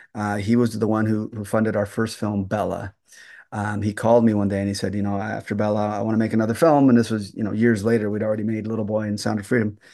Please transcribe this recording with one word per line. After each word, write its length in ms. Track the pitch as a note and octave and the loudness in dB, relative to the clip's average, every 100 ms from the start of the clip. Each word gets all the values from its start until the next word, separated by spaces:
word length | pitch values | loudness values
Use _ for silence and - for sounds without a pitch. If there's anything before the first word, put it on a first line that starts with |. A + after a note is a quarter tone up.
| - | -14
uh, 220 | G#2+ G#2 G#2 | -6 -4 -2
he 220 | G2 A#2+ | 0 2
was 200 | A#2+ A2 | 2 0
the 100 | G#2+ | -2
one 180 | A2 A2 | 0 0
who, 260 | G#2+ A2 | -2 -4
who 120 | A2 G2+ | -8 -2
funded 320 | A2+ A2 G#2 | 0 0 0
our 80 | G2+ | -2
first 320 | - A2 - | -2 -4 -4
film, 260 | G#2 G#2 | -4 -2
Bella. 500 | F#2+ G#2 F2+ F2+ G2+ - _ - - - - | -2 -2 -4 -4 -10 -16 _ -20 -20 -20 -12
Um, 280 | G#2+ G#2 G#2 | -6 -6 -2
he 100 | G#2 | -4
called 320 | G2+ A2 A#2+ | 0 4 6
me 100 | A2+ | 4
one 140 | G#2 G2+ | 2 0
day 120 | G2 | 0
and 80 | G2+ | -2
he 40 | |
said, 220 | G2+ G2 G#2 | -2 -4 -4
"You 60 | |
know, 160 | G2+ G2+ | -4 -4
after 380 | G#2+ A2 - G#2 | -6 -8 -6 -2
Bella, 340 | G#2 G#2+ G#2 | 0 0 -2
I 120 | G#2 | -2
wanna 160 | A2 A2+ | 0 0
make 140 | A2 | 2
another 220 | A2 A2 | 2 0
film." 340 | A2+ E3 D3 C3+ | 4 4 6 6
And 100 | A#2+ | 6
this 120 | A2 | 4
was, 240 | A2 G2 | -2 -6
you 100 | - | -6
know, 80 | G#2 | -4
years 320 | G#2+ A#2+ G#2+ | 0 2 2
later. 260 | A2 A#2 G#2 | 2 0 0
We'd 140 | G#2 | -2
already 200 | G#2+ G#2+ | -2 -2
made 220 | G#2+ G#2+ G#2 | -2 -4 -4
Little 200 | A2+ G#2 | -4 -2
Boy 160 | G#2+ | -2
and 180 | G#2+ G2+ | -2 -2
Sound 200 | - G#2+ | -2 -4
of 80 | G2 | 0
Freedom. 300 | B2 G#2 G2+ _ | 0 0 -4 _